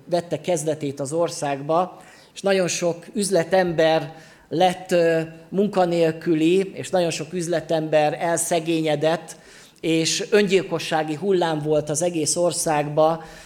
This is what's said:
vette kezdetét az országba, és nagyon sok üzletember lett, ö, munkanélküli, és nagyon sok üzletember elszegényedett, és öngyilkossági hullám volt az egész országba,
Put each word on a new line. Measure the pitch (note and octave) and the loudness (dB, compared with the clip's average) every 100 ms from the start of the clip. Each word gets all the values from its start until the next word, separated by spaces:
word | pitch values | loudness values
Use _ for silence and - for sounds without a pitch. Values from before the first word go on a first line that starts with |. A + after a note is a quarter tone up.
| - | -4
vette | E3+ - D3 | -4 -2 -4
kezdetét | F3+ E3 D#3 D3 C#3+ C#3 | -2 -2 -2 -4 -4 -6
az | C3+ | -4
országba, | E3 D#3+ - D3 C#3 C#3+ D#3+ F3+ - - - - | -2 -2 -2 -4 -4 0 0 0 -6 -20 -20 -20
és | - | -4
nagyon | G3 F#3+ E3+ | 0 2 0
sok | - F3 E3+ - | 0 -2 -4 -6
üzletember | A3 F#3 F3+ E3 F#3 F3+ D#3+ D#3+ D#3+ D3 - - - - | -4 0 2 2 2 2 2 2 2 -2 -12 -20 -20 -4
lett, | D#3+ F3+ F3+ - | 2 2 2 0
ö, | F3 E3 E3 D#3+ - - | 2 4 2 -2 -10 -6
munkanélküli, | F3+ G#3 G3 F3+ E3+ D#3+ D#3+ F3 D#3 D#3+ F#3+ F#3+ | 0 0 2 2 2 2 0 0 2 4 2 0
és | - C3 | -6 -4
nagyon | F#3 E3+ | 0 0
sok | - D3 | -2 -6
üzletember | F3+ E3 E3 D#3+ E3 D#3 D3+ D3+ D#3+ | -6 -2 -4 -2 -2 2 2 2 0
elszegényedett, | E3+ E3 - F3 D#3+ E3 D#3 D3 D#3 E3+ - - - - - _ | -2 -2 0 -2 0 0 0 0 0 0 -6 -18 -20 -20 -20 _
és | E3+ D#3+ D#3+ - - | 0 0 0 -2 2
öngyilkossági | G#3 G3+ F#3+ - E3 - D#3+ D#3 D3+ | 2 4 2 0 -6 -2 -2 -2 -2
hullám | G3 F3+ E3+ D#3 | 0 2 2 0
volt | D3+ D3+ D3+ | 0 0 0
az | D3+ | -2
egész | F3+ E3+ C#3+ F3 | -2 -2 -2 0
országba, | F3 D3 E3+ D3 D3 D3+ D#3 E3 - - | 0 0 -2 0 0 2 2 2 -8 -18